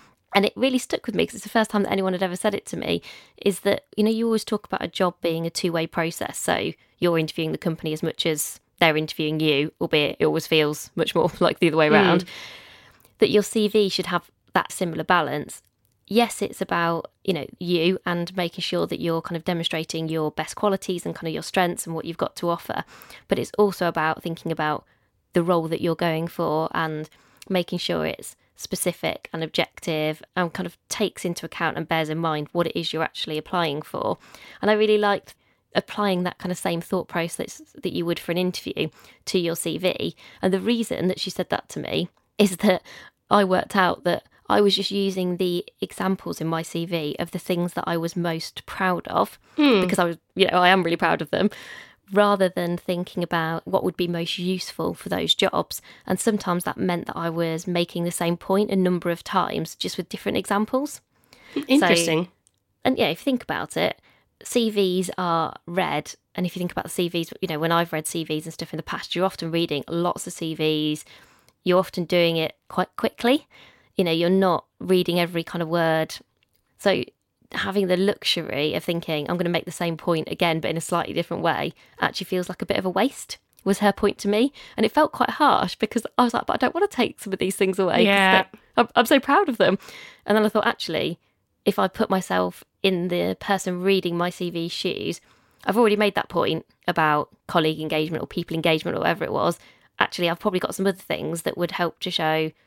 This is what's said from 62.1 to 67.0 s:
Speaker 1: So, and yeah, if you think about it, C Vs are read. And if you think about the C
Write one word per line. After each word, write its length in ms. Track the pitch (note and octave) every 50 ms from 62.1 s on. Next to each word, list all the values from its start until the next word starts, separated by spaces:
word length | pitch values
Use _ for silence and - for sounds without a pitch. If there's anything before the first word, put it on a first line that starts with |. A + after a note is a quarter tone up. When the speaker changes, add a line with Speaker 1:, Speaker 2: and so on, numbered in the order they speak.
| D#3+ D#3+ F3+
Speaker 1:
So, 40 | F3+ _ _ _ _ _ _ _ _ _ _ -
and 140 | - C4 -
yeah, 100 | A3 D3+
if 120 | E3+ -
you 40 | -
think 180 | C#4+ C4 B3
about 360 | - - D#3 E2+ C#3+ - - D#3+
it, 220 | E3+ - - - _ _ _ _ _ _ _ _
C 260 | - - - B3 A#3 A3
Vs 420 | G#3 G#3 G3 F#3 F3+ F#3 F#3 F3+ -
are 380 | - F#3 F3 E3 E3 D#3+ - - - _
read. 500 | - F3 F#3+ F3+ D3+ D3 D3+ - - - - _ _ -
And 100 | - F3+
if 100 | F3 -
you 60 | F#3
think 120 | F3+ F3
about 120 | - - -
the 60 | E3+
C 180 | - -